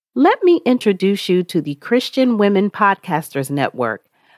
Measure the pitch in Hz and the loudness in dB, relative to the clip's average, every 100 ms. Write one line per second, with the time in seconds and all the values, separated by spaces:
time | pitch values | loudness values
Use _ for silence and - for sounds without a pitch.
0 | _ 247 349 539 359 339 - 247 214 190 | _ 0 2 2 2 2 2 0 0 0
1 | 190 202 - 180 175 165 147 139 - 247 | 0 0 0 -2 0 -4 -4 -10 -2 -2
2 | - 262 254 214 202 190 202 - 202 190 | 0 0 0 2 2 2 0 0 0 0
3 | - 156 - 139 135 143 127 123 117 101 | -4 -4 -4 -6 -4 -2 -2 -2 -4 -4
4 | _ _ _ | _ _ _